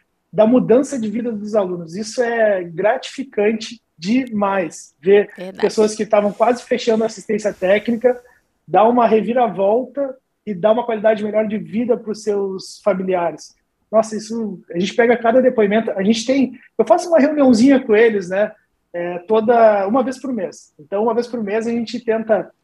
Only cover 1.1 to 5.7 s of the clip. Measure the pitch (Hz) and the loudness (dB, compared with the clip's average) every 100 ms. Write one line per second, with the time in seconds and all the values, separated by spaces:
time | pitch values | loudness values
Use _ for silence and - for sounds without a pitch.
1.1 | 220 233 208 208 214 185 175 165 180 214 | -4 -6 -8 -4 -2 -2 -6 -10 -10 -10
2.1 | - 233 233 214 190 175 160 202 254 - | -4 -2 2 2 0 -4 -2 0 0 -4
3.1 | - - - 208 220 - 233 _ _ 170 | -12 -8 -2 0 -2 -8 -16 _ _ -2
4.1 | 247 247 208 202 196 160 - - _ 165 | -2 0 -2 -2 -2 -4 -8 -20 _ 2
5.1 | 202 202 - 185 190 202 | 4 2 -8 -14 -4 -2